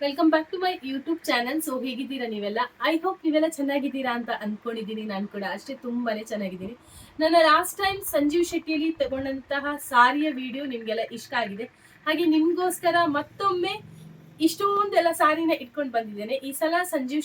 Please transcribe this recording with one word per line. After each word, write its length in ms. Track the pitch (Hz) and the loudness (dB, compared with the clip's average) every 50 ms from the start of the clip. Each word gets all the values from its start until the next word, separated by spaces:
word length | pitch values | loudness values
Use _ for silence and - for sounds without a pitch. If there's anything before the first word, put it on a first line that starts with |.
welcome 300 | 285 285 277 294 330 320 | -4 -2 2 4 4 6
back 180 | 320 311 311 - | 6 4 2 -2
to 60 | 392 359 | -4 -2
my 100 | 370 370 359 - 254 269 | -2 -2 -2 -2 -6 -6
YouTube 320 | 269 269 - 320 330 339 - 320 | -6 -4 -4 -4 -4 -2 0 0
channel. 260 | 262 240 240 254 285 320 - | 0 0 0 0 -2 -4 -4
So 60 | 294 254 254 240 | -4 -4 -4 -4
ಹೇಗಿದ್ದೀರಾ 420 | 269 240 240 269 - 269 269 240 226 | -4 -6 -6 -6 -6 -6 -6 -6 -4
ನೀವೆಲ್ಲ? 280 | 214 208 202 202 208 226 247 240 - - - 294 | -4 -4 -4 -4 -2 -2 -4 -4 -4 -4 0 0
I 40 | 330 320 | 0 0
hope 180 | 330 381 359 - - | 0 -2 -4 -2 -2
ನೀವೆಲ್ಲ 220 | 320 302 311 311 330 - | 0 2 2 2 2 0
ಚೆನ್ನಾಗಿದ್ದೀರಾ 580 | - 277 269 277 285 262 277 262 269 262 247 240 240 | -2 -2 -2 0 -2 -2 -2 -4 -4 -4 -2 -4 -4
ಅಂತ 120 | 233 233 226 - 214 | -4 -4 -6 -4 -4
ಅನ್ಕೊಂಡಿದ್ದೀನಿ. 580 | 208 214 - - 233 226 226 214 196 220 214 214 214 | -6 -6 -6 -6 -6 -6 -6 -6 -6 -6 -6 -6 -6
ನಾನು 140 | 196 190 202 202 - | -4 -6 -6 -6 -6
ಕೂಡ 100 | 202 196 185 277 | -6 -6 -6 -6
ಅಷ್ಟೇ 180 | 302 - - 269 262 - | -8 -8 -10 -12 -10 -8
ತುಂಬಾನೇ 400 | 240 240 240 247 233 214 214 214 - | -6 -4 -2 -2 -2 -4 -4 -6 -6
ಚೆನ್ನಾಗಿದ್ದೀನಿ. 440 | 226 208 196 185 185 175 185 196 240 - - - - - - - - - | -6 -4 -4 -6 -6 -8 -10 -12 -12 -14 -18 -20 -20 -20 -20 -14 -2 0
ನನ್ನ 140 | 311 320 330 339 320 | 2 6 6 8 8
ಲಾಸ್ಟ್ 300 | 311 302 330 359 - - - | 8 8 6 4 0 -2 -2
ಟೈಮ್ 200 | 392 392 392 392 392 - - | -2 -2 -2 -2 -4 -2 0
ಸಂಜೀವ್ 300 | 294 294 294 294 349 339 - | 2 2 4 4 2 2 2
ಶೆಟ್ಟಿಯಲ್ಲಿ 400 | 349 330 - 302 320 294 311 330 320 - | 0 -4 -4 -2 -2 -2 0 -2 -2 -2
ತಗೊಂಡಂತಹ 680 | 277 254 269 269 269 269 269 269 - - 277 285 277 294 294 285 - | -2 -2 -2 -4 -4 -4 -6 -6 -6 -4 -4 -4 -2 -4 -6 -6 -6
ಸಾರಿಯ 440 | - 262 240 240 247 277 294 302 311 269 254 | 2 4 6 6 6 4 2 0 0 -2 -4
ವಿಡಿಯೋ 260 | 262 254 226 269 294 269 | -6 -8 -6 -6 -6 -6
ನಿಮ್ಗೆಲ್ಲ 340 | 240 226 220 220 214 226 226 - 233 226 | -6 -6 -4 -4 -4 -4 -4 -6 -8 -12
ಇಷ್ಟ 140 | - - 269 240 | -10 -6 -4 -4
ಆಗಿದೆ. 260 | 226 202 202 196 247 - _ _ - - - _ - 302 | -2 -4 -4 -8 -10 -12 _ _ -20 -20 -20 _ -2 0
ಹಾಗೆ 180 | 320 302 349 320 311 | 0 4 4 6 6
ನಿಮ್ಗೋಸ್ಕರ 600 | 311 311 339 339 349 359 359 349 - - 339 330 339 349 311 285 | 6 6 4 4 2 2 0 0 0 2 2 4 4 4 2 2
ಮತ್ತೊಮ್ಮೆ 580 | 294 311 - - - 392 392 370 359 349 381 403 427 - - - - - - - - - - - - 311 320 | -2 -4 -6 -6 -2 0 0 0 0 0 -2 -4 -6 -10 -16 -20 -20 -20 -20 -20 -20 -20 -20 -2 0 0 0
ಇಷ್ಟೊಂದೆಲ್ಲ 640 | - - 403 403 403 403 403 403 392 359 339 330 330 - | 2 2 0 2 2 2 2 2 2 4 4 4 4 4
ಸಾರಿನ 340 | 330 302 311 320 330 320 320 277 262 | 4 4 4 2 2 0 0 0 -4
ಇಟ್ಕೊಂಡು 300 | - - 294 285 262 233 | -6 -6 -6 -6 -2 -2
ಬಂದಿದ್ದೇನೆ. 400 | 233 226 214 208 202 214 226 269 269 262 277 | -2 -4 -4 -6 -8 -6 -4 -4 -4 -4 -8
ಈ 40 | 262 - | -4 -2
ಸಲ 220 | 330 311 330 349 359 349 | 0 0 2 0 0 0
ಸಂಜೀವ್ 320 | - 294 254 247 285 302 | -2 -4 -2 -2 -2 -2